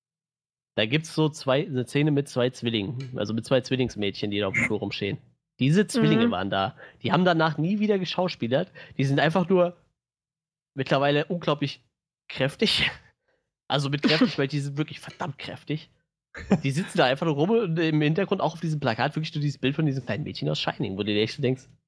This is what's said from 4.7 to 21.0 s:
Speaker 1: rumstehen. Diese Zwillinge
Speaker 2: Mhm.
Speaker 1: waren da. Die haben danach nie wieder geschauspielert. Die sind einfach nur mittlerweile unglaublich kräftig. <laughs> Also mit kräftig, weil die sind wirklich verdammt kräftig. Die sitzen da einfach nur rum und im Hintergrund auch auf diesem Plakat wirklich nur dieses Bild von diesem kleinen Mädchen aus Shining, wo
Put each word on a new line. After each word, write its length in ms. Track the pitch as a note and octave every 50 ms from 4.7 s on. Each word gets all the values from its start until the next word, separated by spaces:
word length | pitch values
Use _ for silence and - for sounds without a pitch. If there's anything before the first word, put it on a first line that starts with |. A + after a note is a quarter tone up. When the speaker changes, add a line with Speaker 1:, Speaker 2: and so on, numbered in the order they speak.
| G#2+ G2
Speaker 1:
rumstehen. 380 | G#2 G2+ - - G#2 G2 F2+ - - _ _ _ _ _ _ -
Diese 280 | B2 C#3 D#3+ G3+ G3+
Zwillinge 400 | - - A#3+ - A3 A3 A3 A#3
Speaker 2:
Mhm. 40 | A#3+
Speaker 1:
waren 180 | - - G2 -
da. 260 | - G2 F#2+ - - - - - - _ -
Die 80 | A#2
haben 140 | - D#3+ F3+
danach 320 | F3+ E3+ D#3+ D#3+ E3 D3
nie 220 | - D3+ F3 G#3 G3+
wieder 200 | G#3+ G#3 G#3 F#3+
geschauspielert. 720 | F3+ - - - F#3 F3 - - - A#2 B2+ D3 F#3 - - - - - -
Die 60 | - C3+
sind 160 | C3+ C#3 C#3+
einfach 300 | C3+ E3 E3 F#3+ F3 E3+
nur 260 | F#3+ F3+ F3 F3 F3 _ _ _ _ _ _ _ _ _ _ _ _ _ _ _ _ _ _ _ -
mittlerweile 520 | C3+ C3 - D#3 C3+ C#3 C#3+ D3 D3 -
unglaublich 580 | - F#3 E3+ - E3+ D3 D3 D3 C#3 - - _ _ _ _ _ _ _ _ _
kräftig. 600 | - - - C3 C#3+ - - A3+ - - - - - -
<laughs> 60 | - _ _ _ _ _ _ _ _ _ _ _ _ _ -
Also 200 | C3 C#3+ C#3 C3+
mit 100 | D3 C#3+
kräftig, 380 | - C4 D#3 - C4+ F3+ - -
weil 80 | C#3
die 100 | C3+ D3+ D3
sind 180 | C#3 C#3+ C#3 D3
wirklich 200 | D#3 - B2+ -
verdammt 380 | - - - - D3 C#3 -
kräftig. 540 | - - - - - - - D3 D#3 - _ _ _ _ _ _ _ _ _ - - - - G3 - -
Die 80 | C#3
sitzen 260 | C3 D#3 G3+ - -
da 80 | F3+ C#3+
einfach 220 | B2 C3+ D3+ F3
nur 80 | E3 D3
rum 160 | C#3 D#3 G3
und 260 | A3+ A#3 A3+ E3+ D#3+
im 240 | E3+ E3 D#3+ D#3 D3+
Hintergrund 400 | D3+ D3 D#3+ G3+ F#3+ - G3 F#3+
auch 120 | - D#3 D#3+
auf 60 | D#3+
diesem 200 | - D#3+ D#3 D3
Plakat 360 | C#3+ B2 A2 A#2 B2 D3 -
wirklich 200 | D#3 D#3 D#3+ -
nur 80 | D3+ D3
dieses 160 | D3 C3 -
Bild 160 | - C3 C#3
von 100 | - D#3+
diesem 180 | C#3+ C3 C3+ -
kleinen 160 | - G#3 D#3 -
Mädchen 260 | - - - C#3 D3+
aus 100 | D#3 -
Shining, 340 | - - - - C#3 G2 F#2+
wo 100 | F#2+